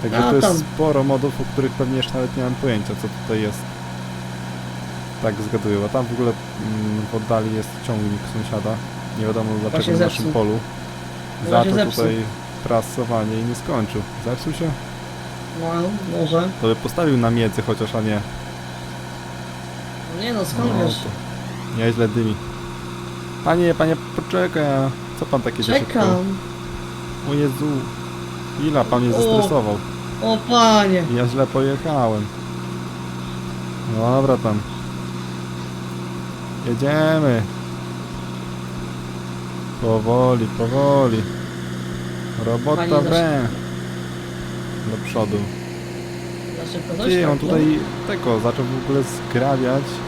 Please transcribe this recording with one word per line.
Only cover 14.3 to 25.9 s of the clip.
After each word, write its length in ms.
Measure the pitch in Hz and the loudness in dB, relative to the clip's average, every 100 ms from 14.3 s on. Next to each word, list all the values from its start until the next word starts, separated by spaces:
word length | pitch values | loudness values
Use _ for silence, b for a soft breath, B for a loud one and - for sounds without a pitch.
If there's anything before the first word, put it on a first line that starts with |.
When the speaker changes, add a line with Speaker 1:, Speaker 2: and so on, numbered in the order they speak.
| 123 - | -4 -4
Speaker 1:
się? 120 | 156 165 135 - - - - - - - 165 | -2 -2 -2 -8 -10 -10 -10 -10 -10 -10 -6
Speaker 2:
No, 80 | 165 170 175 208 190 170 | -2 0 0 -2 -2 -2
może. 300 | 160 165 180 190 | 2 2 0 0
Speaker 1:
To 60 | 113 | 0
by 80 | 113 | 0
postawił 420 | - - 165 131 | 0 0 4 4
na 140 | 117 | 4
miedzy 300 | 117 113 104 | 4 2 0
chociaż, 340 | 110 107 107 117 | -2 0 0 0
a 60 | |
nie. 180 | 107 104 104 - - - - - - - - - - - - - - - - - - 170 | 0 0 -2 -8 -10 -12 -12 -10 -10 -10 -10 -10 -10 -10 -10 -10 -10 -10 -10 -10 -8 -6
Speaker 2:
No 60 | |
nie 100 | 220 | -2
no, 120 | 226 185 | -2 -2
skąd 240 | - 240 220 | 0 0 2
Speaker 1:
No 60 | 165 | 2
Speaker 2:
wiesz? 100 | - | 0
Speaker 1:
to 140 | - - - - - - - 120 | -4 -6 -8 -8 -8 -8 -6 2
nieźle 260 | 113 113 113 | 2 4 2
dymi. 280 | 113 110 104 - - - - - - - - - - - | 4 2 0 -6 -8 -10 -10 -10 -8 -8 -10 -10 -4 2
Panie, 280 | 165 175 | 4 4
panie, 220 | 165 160 165 - 127 | 4 4 2 -2 -6
poczekaj, 480 | 156 185 180 170 | -2 0 0 2
a 260 | 147 135 135 127 - - | 2 2 2 -2 -8 -6
co 60 | 131 | 0
pan 160 | 139 | 0
takie 220 | 123 - | 0 -2
Speaker 2:
Czekam. 240 | 208 254 | 2 2
Speaker 1:
dzieciątko? 320 | - | 2